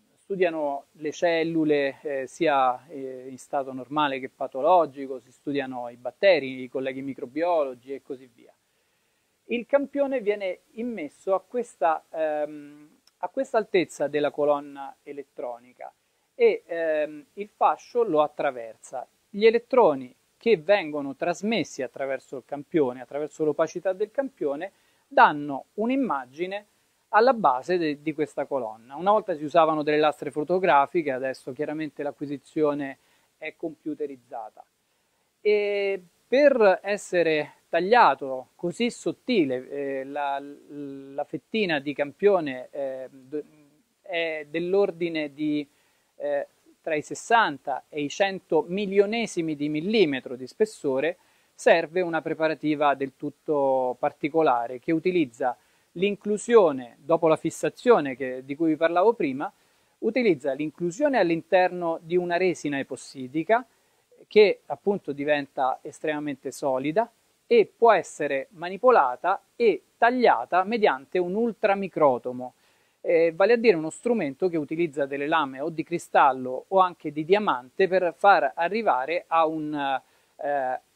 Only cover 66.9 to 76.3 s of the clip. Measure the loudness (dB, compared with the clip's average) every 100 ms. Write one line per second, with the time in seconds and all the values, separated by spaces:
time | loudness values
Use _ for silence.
66.9 | -2 -2 _ _ _ 2 2 2 _ 4
67.9 | 4 2 -6 -4 -4 -6 -10 -12 0 4
68.9 | 6 4 0 -2 -2 _ 0 2 2 -4
69.9 | _ 2 4 4 4 2 0 0 2 2
70.9 | 0 -2 -4 -2 -2 -2 0 0 0 -2
71.9 | 2 4 4 -2 -8 -10 -14 _ _ _
72.9 | _ 0 4 4 4 4 4 4 4 0
73.9 | -4 -2 0 -2 -2 -2 0 -2 -2 -2
74.9 | -2 -4 -2 -2 0 -2 -4 -6 -6 -6
75.9 | -8 0 4 6